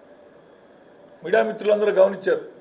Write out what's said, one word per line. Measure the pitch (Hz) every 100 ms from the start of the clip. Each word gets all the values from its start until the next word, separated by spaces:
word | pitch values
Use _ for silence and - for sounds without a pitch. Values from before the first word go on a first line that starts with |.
| - - - - - - - - - - - -
మీడియా | 160 208
మిత్రులందరూ | 220 202 202 208 208
గమనించారు, | 196 190 190 196 160 - -